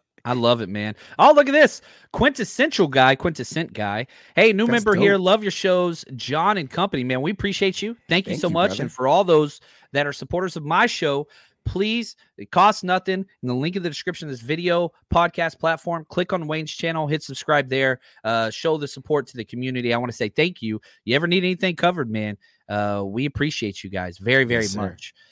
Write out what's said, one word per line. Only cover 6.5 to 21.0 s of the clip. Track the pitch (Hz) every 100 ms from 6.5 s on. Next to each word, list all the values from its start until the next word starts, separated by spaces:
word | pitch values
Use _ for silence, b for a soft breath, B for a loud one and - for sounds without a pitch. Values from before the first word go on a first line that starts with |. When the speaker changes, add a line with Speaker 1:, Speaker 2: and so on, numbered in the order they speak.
| 202
Speaker 1:
and | 139
company, | - 196 139
man. | 123 127
We | 156
appreciate | 202 202 190 196 -
you. | 208 233 -
Thank | 175 190
you |
Speaker 2:
Thank | 156
Speaker 1:
so | 175
Speaker 2:
you, |
Speaker 1:
much. | 165 190
Speaker 2:
brother. | 196
Speaker 1:
And | 123
for | - 131
all | 175
those | 180 156 147 - b b b
that | 139 143
are |
supporters | - 143 175 185 165
of |
my | 147 175 233
show, | - 156 139 147 b b b
please, | - 180 214 233 220 - _ -
it | 104
costs | 175 202 208
nothing. | 180 185 190 190 190 _
In | 127
the |
link | 127 156 190
in |
the | 170
description | 143 185 170 156
of |
this | 123
video, | 117 160 175 170 170 - _
podcast | 170 170 - 165 -
platform, | 165 160 175 165 -
click | 180 180
on | 185 151
Wayne's | 156 156
channel, | - 165 165 147
hit | 156
subscribe | - 131 - 147 131
there. | 135 131 123 b b
Uh, | 110 113 113
show | - 165 156
the | 143
support | 143 - 151 131
to | 123
the |
community. | 104 120 127 127 120
I | 117
wanna | 123
say | - 107
thank | - 170 170
you. | 113 107 b b